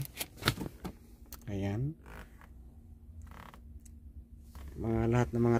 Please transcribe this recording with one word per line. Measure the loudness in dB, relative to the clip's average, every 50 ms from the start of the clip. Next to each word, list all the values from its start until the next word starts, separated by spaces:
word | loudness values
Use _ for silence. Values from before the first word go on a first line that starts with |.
| -2 -4 -6 -8 -10 -10 -8 -2 0 0 0 0 -2 -6 -8 -10 -12 -12 -12 -12 -18 -20 -20 -20 -18 -16 -16 -14 -8 -4
Ayan. | -2 0 0 0 2 2 0 -2 -2 -4 -10 -16 -14 -14 -14 -14 -16 -18 -18 -18 -18 -16 -18 -18 -18 -18 -18 -18 -18 -18 -18 -18 -16 -14 -14 -14 -14 -14 -14 -14 -16 -16 -16 -14 -16 -16 -16 -16 -16 -16 -16 -14 -14 -14 -14 -14 -16 -18 -16 -14 -12 -12 -10 -10 -6 -2
Mga | 0 2 4 4 6 6
lahat | 8 6 6 6 6
ng | 6 6
mga | 8 8 6